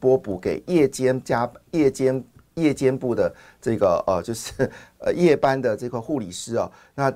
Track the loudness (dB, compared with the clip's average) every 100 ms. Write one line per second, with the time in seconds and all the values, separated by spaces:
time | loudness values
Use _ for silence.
0 | 2 2 0 -6 -4 -4 0 2 2 2
1 | 0 0 -2 -2 -2 -8 _ 0 2 2
2 | 0 0 -6 _ _ -2 0 2 0 0
3 | -2 0 -2 -2 -20 _ -4 2 2 2
4 | 0 -2 -2 -8 -8 -4 -4 -4 -20 -8
5 | -2 2 4 4 2 0 -2 -4 -6 -8
6 | -6 -6 -6 -12 -6 -4 -4 -8 _ -4
7 | -4